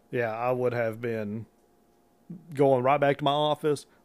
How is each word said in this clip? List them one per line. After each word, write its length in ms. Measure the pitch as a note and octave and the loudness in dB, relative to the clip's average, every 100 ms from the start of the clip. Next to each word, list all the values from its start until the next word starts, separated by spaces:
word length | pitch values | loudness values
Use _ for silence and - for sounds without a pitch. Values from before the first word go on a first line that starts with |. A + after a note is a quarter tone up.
| - | -8
Yeah, 260 | C3 A#2 A2 | -4 -2 -2
I 160 | B2 | -2
would 220 | B2+ B2 | 0 0
have 280 | A#2+ A2+ A2 | 0 -2 -4
been 440 | A#2+ A2+ G#2 G#2+ G#2+ _ _ _ _ _ _ _ - E3+ - C#3 | -6 -4 -6 -8 -10 _ _ _ _ _ _ _ -20 -18 -10 2
going 260 | C#3 C3 | 4 4
right 180 | B2 C#3+ | 4 4
back 180 | C#3+ C#3+ | 2 2
to 40 | |
my 80 | C#3+ | 0
office, 540 | C#3+ D3+ D3 D#3 C#3+ - _ | 0 0 0 0 -2 -6 _